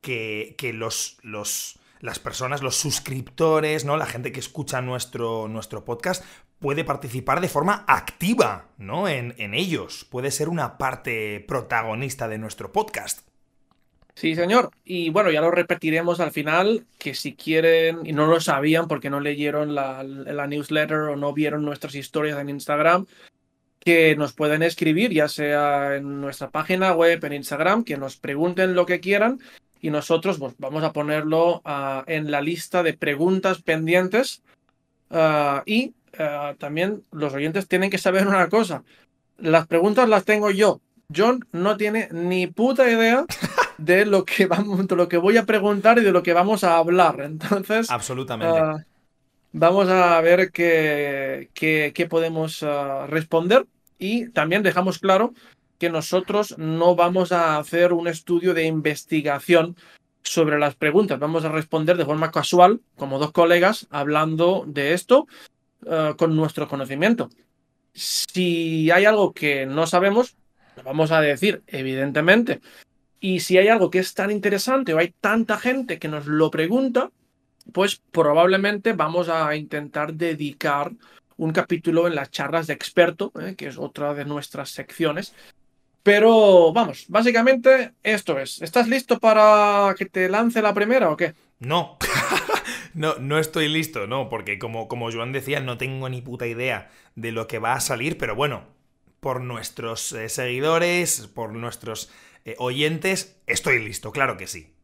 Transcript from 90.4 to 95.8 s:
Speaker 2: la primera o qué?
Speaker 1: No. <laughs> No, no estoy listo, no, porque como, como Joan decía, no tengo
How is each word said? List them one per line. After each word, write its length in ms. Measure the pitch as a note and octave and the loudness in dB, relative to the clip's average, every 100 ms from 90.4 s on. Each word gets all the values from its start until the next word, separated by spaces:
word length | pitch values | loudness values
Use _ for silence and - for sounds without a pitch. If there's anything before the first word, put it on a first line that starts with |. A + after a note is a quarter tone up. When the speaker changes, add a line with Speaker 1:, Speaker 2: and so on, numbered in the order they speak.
| A#3 A#3 | 0 2
Speaker 2:
la 120 | G#3+ | 0
primera 360 | G3+ G#3 C4 F#3 | 2 2 4 2
o 80 | D3+ | 0
qué? 160 | E3 - _ _ | -4 -4 _ _
Speaker 1:
No. 380 | A#2+ E3+ D3+ - | -2 -2 -2 -8
<laughs> 80 | - - - - - A4 - - - D#3+ | -4 -4 -2 -4 -2 -4 -4 -12 -12 -4
No, 200 | D#3 C#3 | -4 -4
no 180 | C3+ D3+ | -2 -2
estoy 320 | D#3 E3 D3+ | 0 -2 0
listo, 380 | D#3 D#3 A#2 G2+ | -2 -4 -8 -6
no, 220 | C3+ A2+ | -6 -6
porque 280 | A2+ G2 G2+ | -8 -8 -8
como, 300 | A2+ A2+ A2 | -8 -10 -8
como 240 | A#2+ A#2 | -8 -6
Joan 200 | A2+ A#2+ | -6 -6
decía, 280 | C3+ B2+ C#3+ | -8 -6 -6
no 180 | C3 | -6
tengo 320 | A#2+ | -8